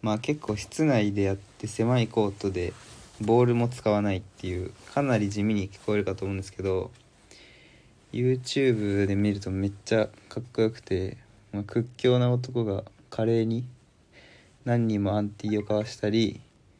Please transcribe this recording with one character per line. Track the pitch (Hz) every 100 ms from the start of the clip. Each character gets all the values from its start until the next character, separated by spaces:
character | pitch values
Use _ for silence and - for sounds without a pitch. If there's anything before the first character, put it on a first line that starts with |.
ま | 113
あ、 | 107
結 | - 151
構 | - 107
室 | - -
内 | 156 123 104
で | 101
や | 98 98
っ |
て、 | - - 107
狭 | - 113 123
い | 117
コ | - 104
ー |
ト | 98 101
で | 90 87 - - - - -
ボ | 107 117
ー | 120
ル | 120
も | 120
使 | 123 110
わ | 104
な | 104
い | 92
っ |
て | - - 92
い | 90 92
う、 | - -
か | -
な | 143 117
り | 104
地 | 104
味 | 104
に | 107 95
聞 | - -
こ |
え | 104
る | 98
か |
と | 95 95
思 |
う | 98
ん |
で |
す | 95
け | -
ど、 | 95 92 92 - _ _ _ - - - - - - _ _
YouTube | - 127 127 127 - 131 110 104 98 98
で | 101
見 | 104
る | 101
と | 98
め | 95 98
っ | 98 -
ち | 113
ゃ | 110 - -
か | -
っ | 117
こ | -
よ | 110
く | 113
て、 | - 92 95 - - - _
ま | 101
あ、 |
屈 | 101 117 117 -
強 | 123 123
な | 123
男 | 123 123 123 113
が | 98 - - -
華 | - 113
麗 | 117 113
に | 113 127 - _ _ _ - - - - _ -
何 | 120 113
人 | 104
も | 98 104
ア |
ン | 101
テ | 104 110
ィ | 104
を |
か | 104 107
わ | 110
し | -
た | 107
り、 | 110 110 - - _ _